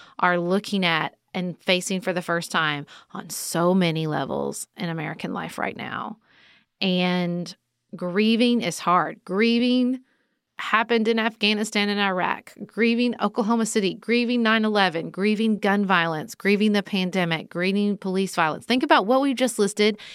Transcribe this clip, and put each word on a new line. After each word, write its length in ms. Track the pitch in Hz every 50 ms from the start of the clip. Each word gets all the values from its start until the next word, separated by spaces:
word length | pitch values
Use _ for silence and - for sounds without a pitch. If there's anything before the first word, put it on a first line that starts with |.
| - - - -
are 180 | 180 180 175 175
looking 480 | 170 175 190 202 - - 202 190 180
at 280 | 170 165 156 151 - - _ _ _ -
and 240 | 185 180 180 151 -
facing 420 | _ 196 185 180 185 - 190 180
for 140 | - 190 170
the 80 | 175
first 280 | 170 - 170 170 165 -
time 360 | - 170 160 151 147 143 156 - - - - _
on 180 | - - - 165
so 460 | - - - - - 165 170 180 185
many 320 | 190 180 165 156 160 160
levels 640 | 156 151 143 139 - 135 139 139 139 - - - - _ -
in 100 | 180 170
American 460 | 160 160 156 156 - - - 185 -
life 240 | 180 165 170 - -
right 180 | - - -
now. 400 | - - - - - - - - - _ _ _ _ _ - _ _ _ _ _ _
And 720 | 190 185 180 180 180 180 180 180 175 175 175 175 170 - - - _ _ _ _ _ _ 196
grieving 680 | 165 180 180 175 208 220 220 226 220 247 240 240 226
is 160 | - 175 160 -
hard. 440 | - 175 180 175 156 156 165 -
Grieving 800 | _ - 180 202 233 233 233 233 247 247 247 254 247 247 262 254 - _ _ _ _ _ _ _ _ _ _ -
happened 500 | - - 214 220 233 233 240 233 214 226
in 100 | 226 226
Afghanistan 720 | 214 226 226 _ 214 208 214 208 220 214 - 208 208 208
and 100 | 202 208
Iraq, 540 | 202 190 185 180 170 - - - - - - - -
grieving 500 | - _ 202 233 233 233 233 247 240 214 -
Oklahoma 460 | 208 202 - 254 202 214 233 226 220
City, 300 | 220 - 220 190 180 -
grieving 460 | - - 214 233 240 240 233 247 240
nine 220 | 226 220 220 220 214
eleven, 460 | 214 208 202 190 180 156 165 165 165
grieving 480 | - 180 196 214 214 196 226 220 214 190
gun 260 | - 196 202 208 202
violence, 500 | 185 190 170 165 165 156 156 - - -
grieving 380 | - - 196 208 190 214 214
the 100 | 208 202
pandemic, 680 | 190 - 208 190 185 175 175 190 175 165 165 151 - -
grieving 480 | - 170 180 196 196 208 208 208 196 -
police 360 | - 190 185 190 190 180 -
violence. 300 | 180 160 156 147 165 -
Think 180 | - 254 254
about 220 | 302 311 320 247 185
what 160 | 214 262 262
we 140 | 285 277 247
just 240 | 233 262 240 - -
listed 400 | 202 196 - 208 208 220 208 - - -